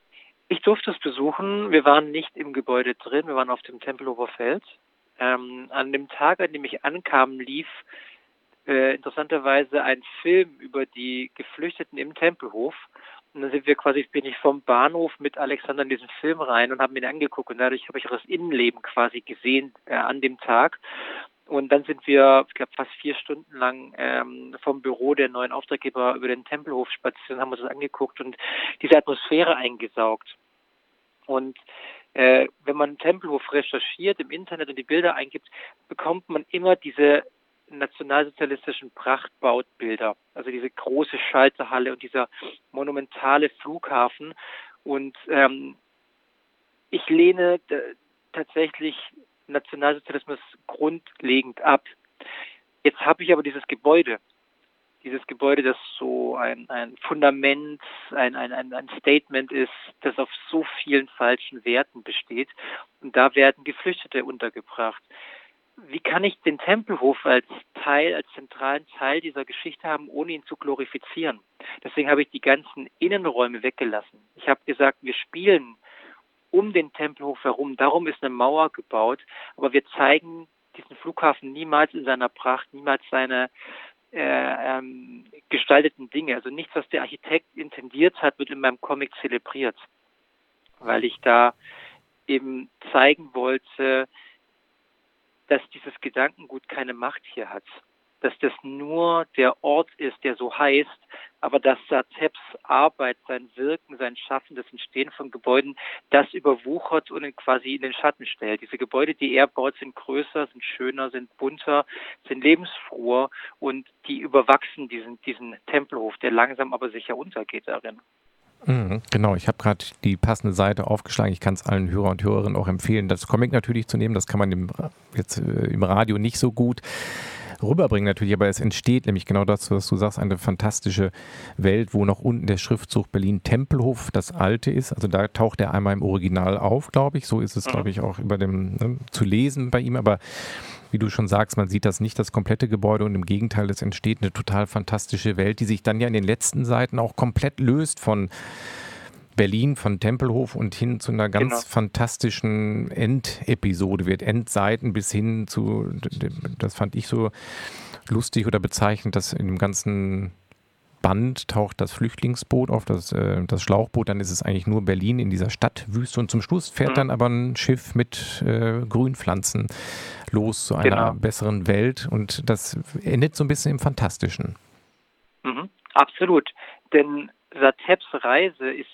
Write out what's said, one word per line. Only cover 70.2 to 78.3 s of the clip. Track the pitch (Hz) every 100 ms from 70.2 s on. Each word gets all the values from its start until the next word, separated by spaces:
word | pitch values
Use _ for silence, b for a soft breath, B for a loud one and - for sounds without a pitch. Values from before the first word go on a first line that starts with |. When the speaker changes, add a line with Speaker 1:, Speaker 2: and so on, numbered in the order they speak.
| 165
Speaker 1:
ihn | 160 -
zu | 156
glorifizieren? | 143 139 131 131 - - 160 110 _ _ B B
Deswegen | - - 139
habe | 147
ich | 147
die | 139
ganzen | 139 139 - - 131 _
Innenräume | 175 202 170 120 123 120
weggelassen. | 127 - 120 107 - _ _ _
Ich | -
habe | 131 -
gesagt, | 127 139 -
wir | 127
spielen | - - 165 190 175 123 117 B B B B _ _ _
um | 180 214
den | 185 151
Tempelhof | - 151 139 143 135
herum. | 147 - 139 131
Darum | 139 170 165
ist | -
eine | 135